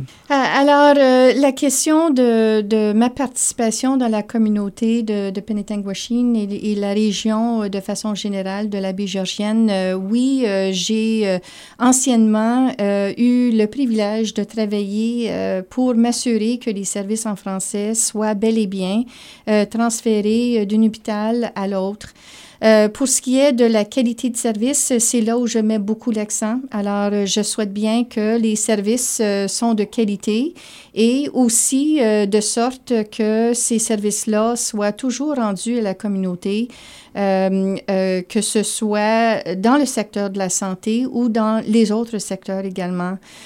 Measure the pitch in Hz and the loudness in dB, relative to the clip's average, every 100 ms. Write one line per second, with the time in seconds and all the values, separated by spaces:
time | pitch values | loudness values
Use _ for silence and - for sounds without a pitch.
0 | 131 - - 285 185 220 285 285 294 285 | -6 -12 -2 0 2 2 4 6 6 6
1 | 262 254 254 247 277 269 285 269 311 311 | 6 6 6 6 2 2 0 0 2 2
2 | 330 254 247 226 220 214 208 220 214 214 | 4 4 4 4 2 2 0 0 2 2
3 | 247 254 262 - - - 226 220 262 269 | 2 0 -6 -4 -4 -2 -2 0 0 0
4 | 233 214 208 233 214 208 202 - 226 233 | 0 -2 -2 0 0 0 -4 -2 0 0
5 | 214 208 196 196 - 208 202 208 196 190 | -2 -4 -4 -6 -6 -6 -6 -6 -6 -8
6 | - 240 247 226 202 202 214 202 202 202 | -4 0 0 0 -2 -4 -4 -2 -2 0
7 | 214 190 220 220 233 233 202 196 190 196 | 0 0 -2 0 0 -2 -2 -4 -6 -6
8 | 220 196 208 196 190 202 214 202 190 190 | -6 -6 -4 -4 -6 -6 -4 -4 -4 -4
9 | 202 190 185 - 208 226 220 190 185 190 | -4 -4 -4 -4 0 2 2 2 -2 -2
10 | 190 233 262 269 226 196 190 185 180 220 | -2 0 0 0 0 0 0 -2 -2 0
11 | 220 220 202 180 - - - - 247 254 | 0 0 0 -2 -6 -20 -18 0 2 4
12 | 277 226 220 214 220 247 262 - 202 202 | 4 4 4 4 2 2 0 0 0 0
13 | 196 - 240 247 247 220 208 247 254 220 | 0 0 2 4 2 2 0 0 0 0
14 | 202 220 220 214 208 220 214 208 202 208 | 0 0 -2 -4 -4 -4 -2 -2 -2 -2
15 | 226 240 220 185 190 190 185 - 254 233 | -2 -2 -4 -4 -2 -4 -4 -2 2 2
16 | 233 233 254 226 220 240 240 202 190 202 | 2 0 0 0 0 -2 -4 -6 -6 -6
17 | 196 220 226 196 196 190 - 208 208 220 | -4 -4 -4 -6 -6 -6 -6 -4 -4 -2
18 | - 208 214 208 220 226 202 190 185 214 | -2 -2 -2 0 0 0 -2 -4 -2 -2
19 | 247 - - - - 214 208 226 233 226 | -4 -10 -20 -10 0 0 2 0 -2 0
20 | 233 214 208 226 240 233 202 214 220 220 | 0 2 2 2 2 0 0 2 2 0
21 | - 208 214 240 214 202 196 196 190 208 | -6 -4 -2 -2 -2 -4 -4 -2 -4 -6
22 | - - - - - - 220 214 214 214 | -14 -20 -20 -20 -20 0 4 6 4 2
23 | 262 - 254 262 285 240 233 220 208 269 | 0 0 2 4 4 6 4 4 0 0
24 | 240 233 254 240 233 208 240 240 - 240 | 0 0 -4 -2 -2 0 0 0 0 0
25 | 240 240 220 233 240 233 214 220 202 220 | 2 0 0 0 0 0 0 0 -2 -4
26 | 247 214 208 - 214 247 269 214 202 202 | -2 -4 -4 -4 -4 -4 -4 -4 -2 -2
27 | 202 208 196 214 208 - 208 202 214 233 | 0 0 0 -2 -2 -2 -4 -2 0 0
28 | 247 220 214 233 220 214 - 214 202 247 | -2 -2 0 2 0 0 0 0 0 0
29 | - - 208 196 196 - 233 214 208 - | -2 -2 0 0 -2 -2 0 0 0 -2
30 | 214 202 - 220 311 - - - - - | -2 -2 -2 -2 -2 -6 -18 -20 -6 2
31 | 226 269 285 247 240 226 - 269 302 311 | 2 2 0 0 2 2 0 0 2 2
32 | 220 214 202 214 214 233 240 254 - 233 | 2 2 2 0 0 -2 -2 -4 -2 -2
33 | 214 - 214 220 233 233 - 226 - 214 | -2 -2 0 2 2 0 0 0 0 -2
34 | 208 202 - 214 226 233 - 208 208 208 | -2 -2 -2 0 0 -2 -4 -2 -2 -2
35 | 262 240 302 277 214 190 226 240 202 185 | -4 -4 -2 -2 -2 -2 -2 -2 -2 -4
36 | 208 196 185 180 196 208 240 - - - | -4 -2 -4 -4 -4 -2 -4 -10 -20 -20
37 | - - 196 190 190 190 190 190 - 190 | -12 -2 0 2 2 0 0 -2 -2 -2
38 | 190 185 180 220 196 220 202 - 214 208 | 0 -2 -2 -2 0 -2 -2 -2 -2 0
39 | 214 226 226 214 - 185 220 285 269 226 | 2 2 2 0 -2 0 2 4 2 -2
40 | 208 208 202 196 185 - 196 185 214 226 | -4 -4 -4 -4 -4 -2 -4 -4 -2 -2
41 | 262 233 240 220 220 220 - 226 214 214 | -2 -2 0 0 0 0 2 4 4 2
42 | 233 208 - 190 - 190 190 185 180 180 | -2 -6 -8 -8 -6 -6 -6 -6 -4 -4
43 | 180 190 - - | -4 -8 -12 -20